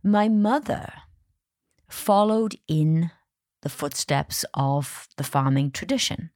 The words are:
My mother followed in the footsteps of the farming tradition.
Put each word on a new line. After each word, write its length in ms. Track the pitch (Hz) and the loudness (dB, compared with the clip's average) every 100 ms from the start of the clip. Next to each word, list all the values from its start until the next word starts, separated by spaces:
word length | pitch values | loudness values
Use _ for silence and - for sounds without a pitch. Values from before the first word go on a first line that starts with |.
My 260 | 196 208 214 | 4 4 4
mother 640 | 214 208 277 - - - - - _ _ _ _ _ _ _ _ | 4 4 2 0 -6 -6 -16 -20 _ _ _ _ _ _ _ _
followed 680 | - - 202 208 220 220 - - | -6 2 4 4 2 0 -6 -2
in 460 | 156 156 160 165 _ _ _ _ _ | 2 4 2 0 _ _ _ _ _
the 80 | 143 | -10
footsteps 760 | - 147 - - 139 143 - - | -6 -8 -6 -2 -2 -2 -8 -6
of 520 | - 139 139 139 - - - | -2 0 0 -4 -12 -18 -10
the 60 | |
farming 480 | 143 139 135 135 143 | -4 0 2 2 0
tradition. 600 | - - 269 - - 165 | -4 -4 -2 -2 -6 -12